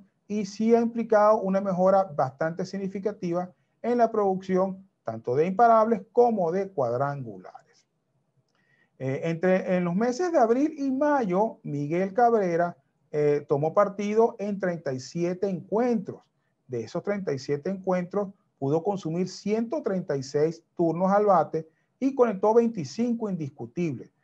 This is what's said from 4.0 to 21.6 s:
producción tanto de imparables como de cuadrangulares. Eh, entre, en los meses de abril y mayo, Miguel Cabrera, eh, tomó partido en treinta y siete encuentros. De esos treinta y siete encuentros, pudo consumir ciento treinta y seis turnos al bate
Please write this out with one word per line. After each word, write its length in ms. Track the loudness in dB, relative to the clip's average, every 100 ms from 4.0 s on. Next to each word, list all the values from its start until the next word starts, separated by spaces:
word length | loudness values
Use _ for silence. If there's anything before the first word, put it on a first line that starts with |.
| 2
producción 720 | 2 0 0 0 0 0 -4 -14 _
tanto 320 | -10 -8 -2 0
de 100 | 0
imparables 560 | 4 6 6 4 0 0
como 400 | 2 2 2 0
de 200 | -2 -4
cuadrangulares. 1160 | -2 -2 0 -2 -6 -10 -14 -18 -20 _ _ _ _ _ _ _ _ _ _ _ _ _ -10
Eh, 240 | -6 -4 -4
entre, 520 | 0 2 2 2 0
en 80 | 0
los 100 | 0
meses 360 | 0 0 0
de 80 | 4
abril 340 | 4 4 0 -2
y 140 | -4
mayo, 680 | 0 2 2 0 0 -2 -4
Miguel 500 | -8 -6 -2 -2 -2
Cabrera, 640 | 2 4 4 2 2 0 -4 _ _ _
eh, 340 | 0 2 2 0
tomó 260 | 0 2
partido 640 | 2 2 0 -2 2 2 0
en 200 | -6 -4
treinta 320 | -4 -4 -4
y 80 | -6
siete 480 | -8 -4 -4 -2 -4
encuentros. 760 | -4 -4 -2 0 -2 -4 -14 _ _ _ _ -10
De 160 | -8
esos 200 | -8 -8
treinta 280 | -4 -4 -4
y 80 | -6
siete 300 | -4 -4 -4
encuentros, 640 | -6 -2 -2 -2 -4 -6 -8 _ -6
pudo 260 | -2 0
consumir 460 | 0 -4 -4 -4 -4
ciento 540 | -6 -4 -2 -2 -4
treinta 340 | -4 -4 -4 -4
y 60 |
seis 400 | -2 0 0 -2 _ -2
turnos 360 | 0 0 2
al 160 | 2 4
bate 420 | 4 2 -4